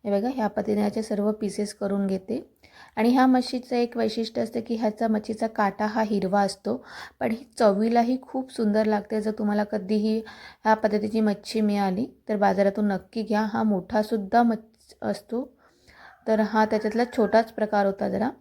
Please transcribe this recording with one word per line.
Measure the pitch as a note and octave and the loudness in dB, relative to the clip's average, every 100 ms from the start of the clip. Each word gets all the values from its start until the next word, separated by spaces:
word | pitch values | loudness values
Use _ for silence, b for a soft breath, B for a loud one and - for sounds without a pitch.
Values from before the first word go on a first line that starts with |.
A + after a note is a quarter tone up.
हे | A3 | 0
बघा, | G3+ A#3 | 0 0
ह्या | B3+ G#3+ | -2 -2
पद्धतीने | G#3 G#3 G#3 | -2 -2 0
याचे | G#3 G#3+ | 0 -2
सर्व | G#3+ G#3 G#3 | -4 -2 -2
पीसेस | G#3+ G#3 G3 G#3 | -2 -4 -4 -6
करून | - G3+ G3+ G3 | -4 -4 -2 0
घेते. | F#3+ F#3+ B3 - _ B B B - | -2 -4 -8 -8 _ B B B 0
आणि | A3+ | 2
ह्या | B3+ C4 | 4 6
मच्छीचं | B3+ B3 B3+ A#3+ A#3+ | 4 2 -6 -4 -2
एक | A#3+ A#3 | -2 0
वैशिष्ट्य | A3+ A3 A3+ - | -2 -2 -4 -4
असतं | A3+ - | -4 -4
की | A3 | -4
ह्याचा | A3+ A3+ G#3+ A3+ | -2 -2 0 0
मच्छीचा | G#3+ G#3+ A3 A3+ | 0 -2 -4 -4
काटा | A3 G3+ F#3+ G#3+ | 0 -2 0 -2
हा | A3 | -2
हिरवा | A3 G#3 F#3 G3+ | 0 0 0 2
असतो, | G3 - - B3 B B B _ | 0 -2 -6 -6 B B B _
पण | - | -4
ही | A3+ - - | -4 -10 2
चवीलाही | A3+ G3+ A3 A#3 A#3 B3+ | 4 4 2 2 2 -2
खूप | C4 C4 C4 | -4 -8 -8
सुंदर | - G#3+ G#3+ G#3+ | -2 0 2 2
लागते. | G#3+ G#3 G#3+ | 0 -2 -4
जर | G#3+ G#3+ | -4 -4
तुम्हाला | G#3 G#3 | -2 0
कधीही | G#3 G#3+ F#3+ G#3+ G#3+ A3 A3 B B B | -2 -4 -2 0 0 -2 -4 B B B
ह्या | G#3+ | 2
पद्धतीची | A3 G#3+ G#3 G#3 A3 | 2 2 0 0 0
मच्छी | G#3+ G3+ - A3 | 0 0 -4 -2
मिळाली | G#3+ G3+ G3 F#3 B3+ - - | 0 2 0 -2 -4 -8 -4
तर | G#3+ | 2
बाजारातून | G3 F#3+ G3 G3 G#3 | 2 4 2 2 0
नक्की | F#3+ - A3+ | -2 -4 -8
घ्या. | G#3+ G#3+ | -2 0
हा | A3 A3+ | 0 0
मोठासुद्धा | A3+ G3 F#3 A3 G#3+ A3+ F#3+ A#3 | 2 0 0 -2 0 -2 0 2
मच्छ-, | A#3+ A3+ - _ _ - | 4 0 -6 _ _ -10
असतो, | G#3+ G3+ - A3+ C4+ _ B B B B B B - | -6 -6 -6 -8 -8 _ B B B B B B -2
तर | A3 | 0
हा | G#3+ G#3+ | 2 2
त्याच्यातला | G#3+ G#3+ G#3+ A3 A#3+ - | 2 0 -2 -2 -2 0
छोटाच | G#3 A3 A3+ | 4 4 2
प्रकार | - G#3+ G#3 G3 | -4 0 2 0
होता | G3 G3+ | 0 -4
जरा. | F#3+ A#3 - | -2 -2 -6